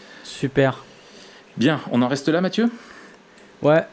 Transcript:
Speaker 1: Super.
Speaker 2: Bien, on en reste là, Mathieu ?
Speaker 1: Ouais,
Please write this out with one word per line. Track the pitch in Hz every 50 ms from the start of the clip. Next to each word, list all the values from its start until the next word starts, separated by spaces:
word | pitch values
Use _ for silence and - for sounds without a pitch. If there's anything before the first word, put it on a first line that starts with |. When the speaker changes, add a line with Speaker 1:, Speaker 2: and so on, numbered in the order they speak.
| - - - - -
Speaker 1:
Super. | - - - 143 131 - 143 135 131 - - - - - - - - - - - - - - - - -
Speaker 2:
Bien, | - 113 160 156 123 - -
on | 120 120
en | 123
reste | 123 139 139 - 160
là, | 156 180
Mathieu ? | 190 180 - 214 233 233 233 - - - - - - - - - - - - - - - - -
Speaker 1:
Ouais, | - 143 156 160 - -